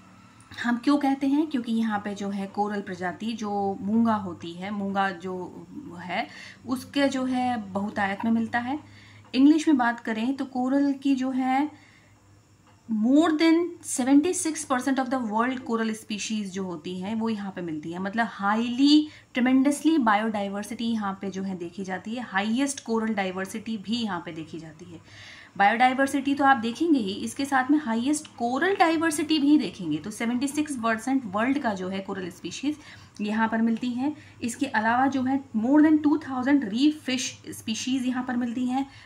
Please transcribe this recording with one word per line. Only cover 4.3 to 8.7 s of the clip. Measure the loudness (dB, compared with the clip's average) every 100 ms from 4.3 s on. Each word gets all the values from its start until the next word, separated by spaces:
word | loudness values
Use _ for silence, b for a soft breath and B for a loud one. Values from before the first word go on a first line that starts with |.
| -10 -12
है, | -10 -8
मूंगा | -6 -2 0 0
जो | -2 -8 -8 -10 -14 -16 -16 -14 -12
है | -8 -6 -6 B B B -6
उसके | -6 -4 0 2
जो | 2 -2
है | 0 -2 -2 -4
बहुतायत | -4 -4 -2 -2 -2 0
में |
मिलता | 0 0 -4
है। | -4